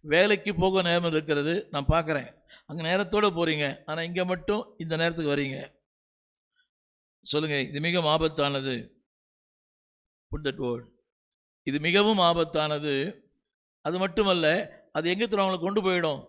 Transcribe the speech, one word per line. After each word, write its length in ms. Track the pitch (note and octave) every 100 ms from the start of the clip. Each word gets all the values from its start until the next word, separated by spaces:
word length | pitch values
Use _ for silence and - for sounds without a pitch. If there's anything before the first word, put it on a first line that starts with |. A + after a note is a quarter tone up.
வேலைக்கு 460 | D3+ D#3 G3+ G#3 G3+
போக 280 | E3 F#3 F#3+
நேரம் 280 | F3 E3+ E3+
இருக்கிறது, 440 | D#3 D#3 D3 D3 F3 -
நான் 220 | D3 C3+
பார்க்குறேன், 380 | D#3 D#3 D3+ B2 - _ - _
அங்க 140 | D#3
நேரத்தோட 440 | D#3+ F#3 G3+ G#3 G#3
போறீங்க, 360 | E3+ E3 D#3 C#3+ C3+
ஆனா 160 | - D#3
இங்க 200 | E3 F3
மட்டும் 380 | F3+ F3+ D#3 G#3 - -
இந்த 160 | E3 D#3+
நேரத்துக்கு 380 | E3+ E3 D3+
வரீங்க. 240 | C#3+ C#3 C3+ B2+ _ _ _ _ _ _ _ _ _ _ _ _ _ _ _ -
சொல்லுங்க, 300 | D3 D#3 C#3+
இது 180 | B2 C#3+
மிகவும் 320 | E3 F3 D#3+
ஆபத்தானது. 600 | D#3 D#3+ D3+ C#3+ C#3 C3+ B2 A2 _ _ _ _ _ _ _ _ _ _ _ _ _ _
Put 80 | D3
that 160 | D3 C3+
word. 260 | B2+ A#2+ A#2 _ _ _ _ _ _ _ -
இது 120 | C#3+
மிகவும் 400 | D#3 F#3 G#3 G#3
ஆபத்தானது. 720 | F3 E3+ D#3+ D#3 D3+ D3+ D3 C#3 D3+ - _ _ _ _ _ _
அது 120 | D3 F3
மட்டுமல்ல, 480 | F#3+ F3 G3+ F3+ D#3 F3 - - _
அது 140 | D3+ E3
எங்க 140 | F#3+
தெரியுமா 200 | A#3 G3+ F#3+
அவங்களை 140 | F#3
கொண்டு 180 | F3 G3+
போயிடும்? 380 | F#3+ F3+ E3 C#3